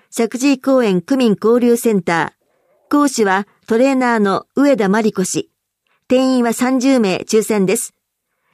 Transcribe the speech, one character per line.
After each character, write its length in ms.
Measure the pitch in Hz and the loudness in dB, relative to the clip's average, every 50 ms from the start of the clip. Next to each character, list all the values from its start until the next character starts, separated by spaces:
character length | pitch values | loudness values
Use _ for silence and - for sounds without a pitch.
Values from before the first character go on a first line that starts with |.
| _ _ | _ _
石 200 | - - 233 226 | -6 -4 -4 -4
神 240 | - 233 254 285 277 | -4 -2 0 0 0
井 60 | 262 | 0
公 220 | - 269 269 262 | 0 0 2 2
園 180 | 240 208 185 180 | 2 2 0 -2
区 160 | - - 277 | -2 -2 -2
民 220 | 254 254 226 196 - | 0 2 0 0 0
交 200 | - 214 233 247 | 0 0 2 2
流 180 | 240 240 233 233 | 2 2 2 2
セ 160 | - 233 214 | 0 0 0
ン 80 | 196 | 0
タ 320 | 175 - 170 165 147 - - _ _ _ _ _ _ _ _ _ _ - | 0 -2 -2 -2 -4 -6 -8 _ _ _ _ _ _ _ _ _ _ -2
ー。 0 | |
講 180 | - 294 285 285 | 0 0 0 0
師 160 | 269 233 214 | 0 0 0
は 240 | 196 185 196 202 - _ _ _ - | 0 0 -2 -2 -6 _ _ _ -4
ト 100 | 220 226 | 0 0
レ 140 | 254 277 | 2 2
ー 40 | 269 | 0
ナ 200 | 262 254 240 233 | 0 0 0 0
ー 40 | 226 | 0
の 280 | 202 196 190 - - _ _ | 0 0 -2 -4 -6 _ _
上 200 | - 277 285 269 | 0 2 2 2
田 140 | - 214 185 | 2 0 0
真 140 | 196 226 220 | 0 0 0
理 100 | 220 - | -2 -2
子 120 | - 185 | -4 -4
氏。 260 | - - 151 - _ _ _ _ _ _ _ _ _ _ _ _ - | -4 -6 -6 -8 _ _ _ _ _ _ _ _ _ _ _ _ 0
定 80 | 254 | 0
員 280 | 254 262 262 262 254 240 | 2 2 2 0 0 0
は 100 | 233 226 | -2 -2
三 260 | - 247 254 262 262 | -2 -2 -2 0 0
十 180 | 240 277 269 254 | 2 2 2 2
名 200 | 220 190 180 - | 2 0 -2 -4
抽 260 | - - - 220 208 | -4 -2 -2 0 0
選 240 | - 220 208 190 180 | 0 0 0 0 0
で 100 | 202 240 | -2 -2
す。 160 | - - _ _ _ _ _ _ _ _ _ _ _ _ | -4 -8 _ _ _ _ _ _ _ _ _ _ _ _